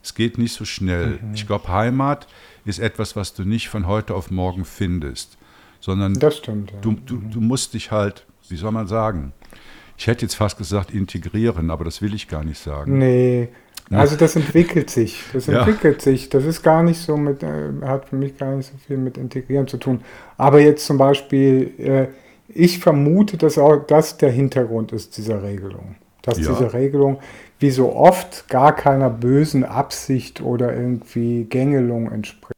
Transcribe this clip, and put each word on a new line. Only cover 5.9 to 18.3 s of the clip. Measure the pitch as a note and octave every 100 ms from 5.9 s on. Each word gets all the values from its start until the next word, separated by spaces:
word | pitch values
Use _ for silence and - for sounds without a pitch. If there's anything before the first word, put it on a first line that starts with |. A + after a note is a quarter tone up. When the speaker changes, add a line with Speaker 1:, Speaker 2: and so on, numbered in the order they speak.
| F#2+ G2
Speaker 2:
Das | G2 D3+ D3+
stimmt, | - G#2 G2
ja. | G2+
Speaker 1:
du, | A2 A2
du, | - B2
Speaker 2:
Mhm. | G#2+
Speaker 1:
du | A2
musst | A2 C3 -
dich | A2 -
halt, | G#2+ G2+ - _ _ _
wie | F2
soll | G#2+
man | A2 G2
sagen, | A2 A2 F2+ C#2 - - - - - - -
ich | -
hätte | A#2
jetzt | A2
fast | - G#2 -
gesagt | F2+ G2+ F#2
integrieren, | G#2 F#2+ F#2 F2 G#2+ A#2 F#2 E2
aber | D#2+
das | D#2+ -
will | G#2
ich | G#2 -
gar | D#2
nicht | D#2 D2
sagen. | - D2 C3+ C3+
Speaker 2:
Nee, | C3 B2 B2 B2 A#2+ - _ - -
Speaker 1:
Ja. | G2
Speaker 2:
also | C#3+ D3+
das | D#3+ E3
entwickelt | C#3+ E3 E3+ E3 D3
sich, | - A2 - -
das | C3 B2
Speaker 1:
Ja. | B2
Speaker 2:
entwickelt | G3+ G#3+ D#3 D3
sich. | C#3 C3 -
Das | C#3
ist | D3 D#3+
gar | E3 D#3+
nicht | E3+ E3
so | - D3+
mit, | D3 C#3
äh, | D#3 D3+ D3 C#3
hat | C3+ C#3 -
für | C3+
mich | C#3